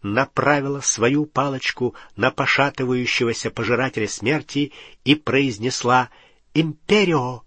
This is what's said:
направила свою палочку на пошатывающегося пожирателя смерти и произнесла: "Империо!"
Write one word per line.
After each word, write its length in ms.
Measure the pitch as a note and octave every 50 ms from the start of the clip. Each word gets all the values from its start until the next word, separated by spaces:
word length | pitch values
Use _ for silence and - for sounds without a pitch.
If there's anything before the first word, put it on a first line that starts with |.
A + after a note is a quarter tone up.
направила 760 | - G2+ G#2 A#2+ C3+ - _ - D3 C#3+ D3 C#3+ C3+ C#3 C#3+ C#3+
свою 440 | - - - - A2 B2 C#3 D3 D3+
палочку 680 | D3 _ B2+ C#3 C#3+ C3+ C3 - - - - B2 A#2 - - - - -
на 140 | - G#2 C3
пошатывающегося 1200 | - - C3+ B2 - - C#3 C3+ - - C3+ B2 B2+ B2 B2 A#2 - - B2 A#2 A2+ - - A2+
пожирателя 580 | - - A2+ G#2 B2 A2+ C3 C3 - A#2 G#2+ G2
смерти 640 | - - G2+ A2+ D3+ D3 - - - C#3+ C#3+ C#3 - - - - - _ _
и 100 | - D3
произнесла: 960 | D3+ _ - A#2 C3+ C#3 C3+ A2 G2 A2+ B2+ B2 - - A#2+ B2+ B2+ B2 - - - - _ _ _ _ _ _
"Империо!" 880 | D3+ E3 D#3+ D3 _ - - G#3 G#3+ G3+ F3 E3 C#3+ B2 B2+ B2+ A#2 -